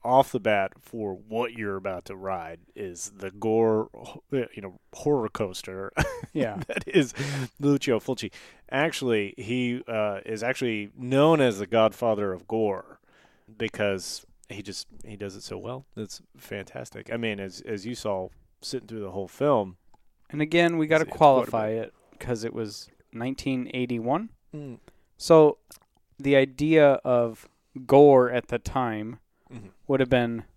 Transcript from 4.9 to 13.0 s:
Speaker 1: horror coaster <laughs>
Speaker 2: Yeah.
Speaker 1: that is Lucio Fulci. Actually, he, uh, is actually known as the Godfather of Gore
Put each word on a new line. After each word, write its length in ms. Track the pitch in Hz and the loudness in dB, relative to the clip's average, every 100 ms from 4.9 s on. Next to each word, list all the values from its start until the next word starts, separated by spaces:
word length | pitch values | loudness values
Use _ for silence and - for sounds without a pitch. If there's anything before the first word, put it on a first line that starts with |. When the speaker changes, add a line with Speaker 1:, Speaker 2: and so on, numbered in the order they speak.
Speaker 1:
horror 340 | - - 147 110 | -6 0 0 -2
coaster 640 | - 101 92 - 95 98 - 571 | -4 -6 -6 -12 -10 -8 -4 -4
<laughs> 200 | 494 - | -4 -10
Speaker 2:
Yeah. 260 | 160 123 107 156 | -4 -4 -4 -8
Speaker 1:
that 160 | 107 - | -8 0
is 260 | 190 131 - 143 139 127 _ | 0 0 -4 -8 -6 -8 _
Lucio 400 | 143 143 - 113 | 0 0 0 -2
Fulci. 320 | - 127 107 - - _ - | -2 -8 -8 -14 -20 _ -6
Actually, 640 | 135 156 - 131 110 101 - | -2 -2 -2 0 0 -2 -8
he, 460 | 104 123 123 123 - | -6 -2 -2 -4 -6
uh, 320 | 113 107 98 | -2 -2 -4
is 180 | - 110 | -8 -6
actually 460 | 117 131 127 110 104 - | -4 -2 -2 -4 -8 -12
known 440 | 123 135 151 160 | -2 4 4 6
as 180 | 131 98 | 2 0
the 80 | 101 | -2
Godfather 680 | 113 110 - 117 104 101 | 2 2 2 -2 0 -2
of 140 | 90 - | -6 -6
Gore 520 | 113 107 95 - - | -2 -2 -2 -8 -20